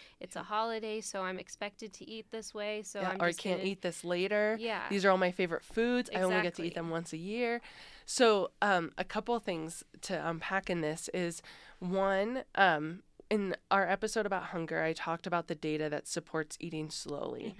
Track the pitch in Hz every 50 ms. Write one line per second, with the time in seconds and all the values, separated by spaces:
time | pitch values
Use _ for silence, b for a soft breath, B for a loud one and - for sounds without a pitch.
0 | B B B B - 185 - - 185 180 214 214 226 226 226 220 220 220 214 220
1 | 214 - - 196 185 185 190 180 180 - - - 208 208 208 - 226 208 - -
2 | - 214 220 220 214 _ - 226 214 - - 214 208 208 214 214 208 - - 202
3 | 190 180 175 185 170 175 190 - - 196 180 180 190 190 196 - - 175 165 -
4 | - 175 180 175 185 196 208 208 208 214 220 214 226 226 214 - - - 202 196
5 | 185 196 190 190 185 180 180 - 185 170 170 - - - - 220 226 240 247 247
6 | 247 - - 185 185 185 208 208 196 175 - - 165 170 - 170 165 165 160 165
7 | 170 - 160 160 170 196 214 240 240 233 240 240 - B B B B B B B
8 | B B - - 247 226 214 196 180 - - - 202 208 190 175 165 - - -
9 | 180 - - 214 214 240 240 226 - 208 175 160 160 160 165 - - _ - -
10 | - - 190 156 151 165 170 160 - - 190 190 - - 180 170 156 151 160 -
11 | - - - 185 175 170 165 - - B B B B B B B 185 180 190 190
12 | 196 196 196 190 202 226 254 262 - - - - 196 180 160 151 151 160 175 190
13 | - _ _ - - - 214 208 196 185 - - _ - - 196 190 170 190 190
14 | 220 214 - 226 208 202 196 180 165 - - 175 165 160 165 160 160 160 165 -
15 | - 170 165 165 - 185 175 170 165 - 165 151 - 156 151 151 156 151 147 -
16 | - - - 170 156 - - 160 156 156 - - - 170 160 156 156 151 - -
17 | - - 147 139 - - 120 120 - 226 - 214